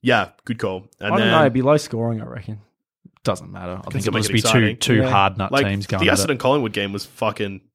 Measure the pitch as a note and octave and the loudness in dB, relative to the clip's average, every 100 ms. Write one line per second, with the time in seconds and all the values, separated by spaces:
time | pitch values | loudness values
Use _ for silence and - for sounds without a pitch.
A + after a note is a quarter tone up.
0 | A#2+ A#2 F#2 _ - A#2 G#2 F#2 G2 _ | 4 2 2 _ -10 -4 -4 -6 -10 _
1 | G2+ F#3 - D#3+ D3 B2 C3 D3+ - A2+ | -2 2 4 4 4 4 4 2 2 -4
2 | A#2 A2+ - A#1+ F#2+ G#2+ _ _ _ _ | -2 -4 -8 -12 -12 -14 _ _ _ _
3 | - _ - F#2 - F#2 F2+ F#2 - - | -20 _ -6 -6 -8 -12 -10 -10 -8 -4
4 | G#2 G#2+ G#2 A2+ A#2+ A2+ G#2+ A2+ - C3 | -2 -2 0 0 2 2 2 0 2 2
5 | C3 G#2+ G2 F#2+ F#2+ C3+ G#2 G2+ G2 F#2+ | 4 4 2 0 -2 0 0 -2 -2 0
6 | F#2+ - G2 C3 B2+ C#3+ A2+ G#2 G2+ G2+ | 2 2 0 0 2 2 0 -2 -4 -6
7 | - - G#2+ G2+ G#2 G2 _ | -10 -4 -4 -2 -6 -8 _